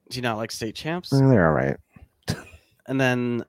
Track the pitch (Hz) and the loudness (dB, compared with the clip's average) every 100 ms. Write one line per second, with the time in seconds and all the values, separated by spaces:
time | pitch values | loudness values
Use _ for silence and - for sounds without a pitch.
0 | - 123 123 107 113 - 113 - 151 175 | -14 -8 -6 -4 -8 -8 -8 -8 -8 -8
1 | - 139 135 120 82 73 67 - _ - | -2 2 6 6 6 4 0 -4 _ -20
2 | - _ - - - - _ _ - 135 | -20 _ -10 -10 -12 -20 _ _ -6 0
3 | 131 123 123 120 | 0 0 -2 -4